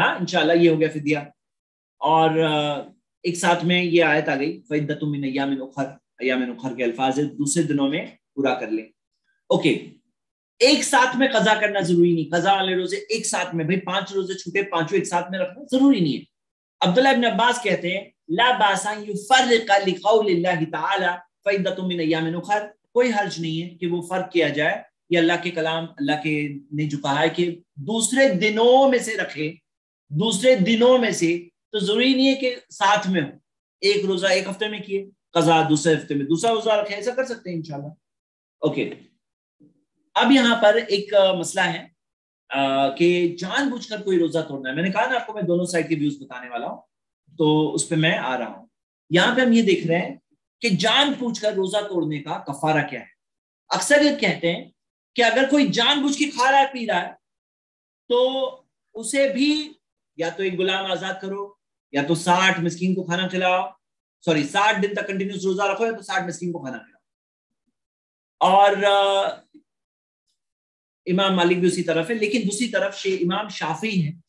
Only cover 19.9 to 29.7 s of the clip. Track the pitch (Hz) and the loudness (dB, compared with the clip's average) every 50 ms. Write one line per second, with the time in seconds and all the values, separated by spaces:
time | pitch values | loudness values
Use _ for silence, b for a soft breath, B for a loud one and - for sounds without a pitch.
19.9 | 175 - - 208 226 214 208 196 175 170 175 185 175 156 160 160 - 156 160 185 | -2 0 2 4 4 4 4 2 0 0 0 0 0 -2 -2 -4 -4 -4 -2 -2
20.9 | 202 190 185 175 180 - - _ _ _ - 202 196 196 185 185 180 190 185 180 | -2 0 -2 -2 -4 -4 -10 _ _ _ -2 -2 -2 0 0 -2 -4 -4 -4 -4
21.9 | 175 170 160 156 160 160 165 160 170 175 170 202 208 214 208 - - _ _ _ | -4 -2 0 0 0 0 0 -2 -4 -4 -2 -2 -2 -2 -2 -6 -12 _ _ _
22.9 | - 240 254 247 214 208 202 180 156 160 165 160 160 165 175 170 - - 180 170 | 0 2 2 2 2 0 -2 -4 -6 -6 -6 -6 -6 -6 -6 -8 -10 -8 -6 -4
23.9 | 175 175 170 - 185 185 180 - - 170 156 143 139 147 147 170 202 - - - | -4 -4 -4 -4 -6 -6 -6 -2 0 2 2 2 0 -2 -2 -2 -2 -4 -8 -14
24.9 | _ _ _ - 175 170 165 170 175 170 175 175 170 165 156 160 160 165 165 160 | _ _ _ -2 0 2 2 2 2 0 -2 -6 -4 -4 -4 -2 -4 -4 -6 -8
25.9 | - - 143 143 151 151 151 156 151 151 147 143 143 139 - _ 147 151 156 147 | -8 -6 -4 -2 -2 -2 -2 -4 -4 -2 -4 -6 -8 -12 -12 _ -6 -4 -4 -4
26.9 | 143 139 147 139 139 151 160 165 160 175 175 175 165 - - _ _ 147 135 196 | -4 -4 -4 -2 0 0 0 0 0 0 -2 -2 -4 -8 -14 _ _ -12 -8 -6
27.9 | 226 226 220 - 254 269 269 247 190 170 214 214 214 220 233 240 254 262 269 262 | -4 -2 -2 0 2 2 2 2 2 0 0 0 0 2 4 6 6 6 6 4
28.9 | 247 233 - 220 214 190 180 - - 160 151 156 180 - _ _ | 4 2 0 -4 -4 -6 -6 -6 -6 -8 -8 -8 -8 -12 _ _